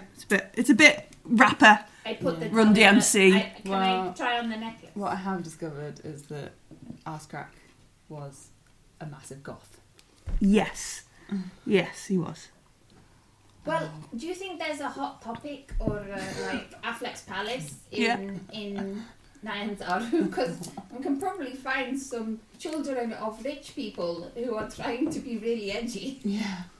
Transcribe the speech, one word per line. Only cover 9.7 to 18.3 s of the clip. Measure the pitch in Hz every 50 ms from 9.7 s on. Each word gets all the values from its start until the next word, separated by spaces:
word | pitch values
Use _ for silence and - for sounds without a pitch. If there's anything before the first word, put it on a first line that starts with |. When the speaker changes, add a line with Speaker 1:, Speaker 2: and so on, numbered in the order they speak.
| - - _ _ _ - _ _ _ _ - - - -
Speaker 1:
Yes. | 208 190 208 208 - - - - - - - - - _ _ - - -
Speaker 3:
Mm. | 202 190 185 185 - - -
Speaker 1:
Yes, | - 208 185 165 - - - -
he | - 196 180
was. | 160 - 160 - - - _ _ _ _ _ _ _ _ - - - _ _ _ _ _ _ _ _ _ _ - -
Speaker 2:
Well, | - - - 160 156 156
Speaker 3:
Oh. | 151 - - -
Speaker 2:
do | 226 311
you | 339 359
think | 370 392 381 349 320
there's | 330 311 294 285
a | 285 254
hot | - 269 269 - - - -
topic | 226 233 - - 294 285 - - - - -
or, | 220 214 208 208
uh, | 202 196 202 - - 190 - - 480 - 285
like, | 214 - - - - -
<laughs> |
Affleck's | 233 233 - 254 220 - - -
Palace | - 185 190 208 214 247 262 156 143 - - - - -
in, | - 226
Speaker 1:
Yeah. | 226 240 196 196 196